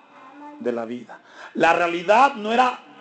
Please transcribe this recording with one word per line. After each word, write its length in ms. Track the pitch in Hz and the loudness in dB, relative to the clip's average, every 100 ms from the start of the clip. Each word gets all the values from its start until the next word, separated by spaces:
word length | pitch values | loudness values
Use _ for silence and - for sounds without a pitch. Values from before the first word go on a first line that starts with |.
| _ - - 294 285 - | _ -20 -20 -20 -20 -10
de 120 | 117 | -8
la 140 | 117 113 | -6 -8
vida. 340 | 123 - - _ - - - | -12 -16 -20 _ -20 -12 0
La 180 | 160 | 2
realidad 640 | 170 175 170 175 214 269 226 | 2 0 -2 2 4 4 2
no 180 | 208 | -4
era 260 | 233 254 247 - - | 0 0 -2 -14 -20